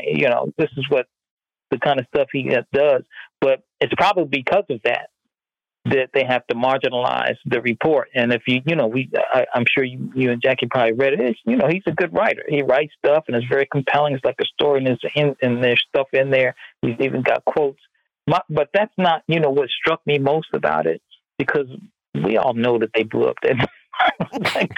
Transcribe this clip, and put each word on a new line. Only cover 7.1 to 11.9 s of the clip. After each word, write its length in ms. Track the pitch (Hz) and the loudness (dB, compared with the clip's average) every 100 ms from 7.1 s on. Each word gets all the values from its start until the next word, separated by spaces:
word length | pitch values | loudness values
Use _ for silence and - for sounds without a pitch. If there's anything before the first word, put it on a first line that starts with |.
| 123 123 123 139 | 0 -2 -4 -4
the 160 | 127 | -2
report. 480 | 120 113 160 143 117 | -2 0 2 2 0
And 200 | 131 120 | 0 0
if 100 | 120 - | 0 0
you, 140 | 127 135 | -2 0
you 100 | 165 | 0
know, 100 | 113 | 0
we, 240 | 123 131 - | -2 -4 -2
I, 300 | - 131 120 123 | 0 0 0 0
I'm 80 | 120 - | 0 0
sure 80 | |
you, 280 | 131 127 135 | -2 -4 -8
you 160 | 131 127 | -2 0
and 120 | 120 | 0
Jackie 260 | 131 131 120 | 0 0 -2
probably 220 | 131 117 | 2 2
read 220 | 113 139 | 2 2
it. 80 | 147 | 2
It's, 180 | 247 226 - | 0 -2 -2
you 100 | 240 | 0
know, 120 | 156 | 2
he's 160 | 185 | 0
a 60 | 254 | -2